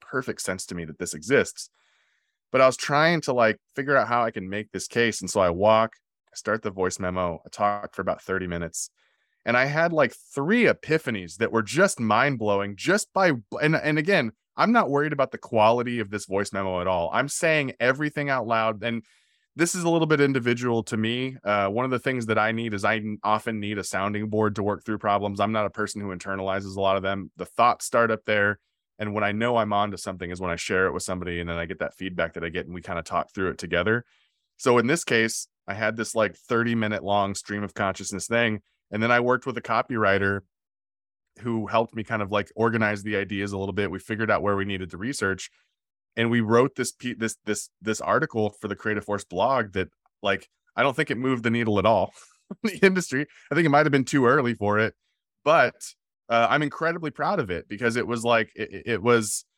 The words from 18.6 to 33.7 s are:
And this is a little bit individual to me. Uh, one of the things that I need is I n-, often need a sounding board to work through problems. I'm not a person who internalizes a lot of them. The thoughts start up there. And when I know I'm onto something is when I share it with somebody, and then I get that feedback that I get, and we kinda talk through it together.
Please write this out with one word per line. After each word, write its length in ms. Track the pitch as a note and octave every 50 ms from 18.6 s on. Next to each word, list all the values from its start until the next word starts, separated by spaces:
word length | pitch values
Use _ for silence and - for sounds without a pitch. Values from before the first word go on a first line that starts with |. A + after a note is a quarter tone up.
| A2 A2+ A2 G2+ A2
And 200 | A#2 A#2 A2 - _ _ _ _ _ _ _ _ _ _
this 180 | C#3+ E3+ F3 -
is 100 | F3+ E3+
a 60 | E3+
little 160 | E3 E3 D#3+
bit 160 | D#3 D#3 C#3+
individual 640 | C#3+ C#3 C3+ B2 A#2 A#2+ A#2+ A#2+ B2 B2 A#2 A2+ G#2+
to 120 | - A#2+
me. 400 | G#2+ A2 A2+ A#2+ B2+ C3 C3 C3 - -
Uh, 240 | G2+ G#2 G2+ G2 F#2+
one 140 | G#2 A#2+ C3
of 60 | C3
the 80 | B2+
things 300 | A#2 - C3+ C3 B2 A2+
that 100 | A2 G#2+
I 140 | G#2+ G#2+ A2+
need 240 | A2 A2+ A#2 A2+ G#2
is 100 | G2 G#2
I 120 | G#2 A2
n-, 200 | G#2+ G#2+ G#2+ G#2 - -
often 360 | G#2 G#2+ G#2+ - A#2 A2 G#2
need 200 | G#2 G#2 G#2+ G2+
a 40 | -
sounding 460 | - G#2 F#2+ G2 G#2 G#2 G#2 G#2+ G#2+
board 240 | G#2+ G#2+ G#2+ G#2+ G#2
to 60 | A2
work 240 | G2 G#2 G2+ - -
through 140 | A2+ G#2+ G2
problems. 400 | - G#2 G2+ G2+ G#2 G2+ G2 G2+
I'm 120 | G2+ G#2+
not 140 | A2 G#2+ G#2
a 60 | G2
person 280 | - G#2+ G#2 F#2+ - G#2
who 160 | G2+ G2 F2+
internalizes 640 | E2+ - G2 F#2+ G2 F#2+ F#2+ F#2+ G2 G2 F#2+ F#2+
a 20 | G2
lot 160 | G2 F#2+ G2
of 60 | G2
them. 300 | F#2+ F#2+ G2 G2 F2+ - -
The 80 | - F2+
thoughts 380 | - - - A#2 A#2+ - - -
start 280 | - - A#2+ A#2 A2+
up 140 | A2 G#2+ -
there. 340 | A2 G#2+ G#2 G2+ G#2 G#2 - _ _ _ _ _ _ _ -
And 160 | G#2+ G#2 G2+
when 80 | G#2+ G#2
I 80 | G#2
know 260 | G#2 G#2+ A#2 B2 A#2+
I'm 160 | A2+ G#2+ G#2 G#2
onto 240 | G2+ G#2 G#2 G2
something 320 | - - G2 F#2 F2+ F2+ F2
is 100 | F2+ F2+
when 120 | F#2 F2
I 60 | E2+
share 280 | E2+ - - G2 F#2 F#2+
it 60 | F2
with 100 | C#2+ F2+
somebody, 380 | - - F#2 F2+ F2 F2 E2+ E2+
and 100 | E2+ E2+
then 80 | E2+
I 80 | E2+ E2+
get 140 | E2 F#2 -
that 160 | D#2+ - -
feedback 380 | - F#2 F#2+ F2+ F2 E2 - -
that 100 | - E2
I 60 | E2+
get, 180 | D#2+ F2 -
and 80 | E2 F2
we 80 | F2+ -
kinda 180 | G2 F2 E2+
talk 320 | - - F2+ E2 - - -
through 160 | G2+ F#2 E2+
it 80 | D2+
together. 480 | - F#2+ E2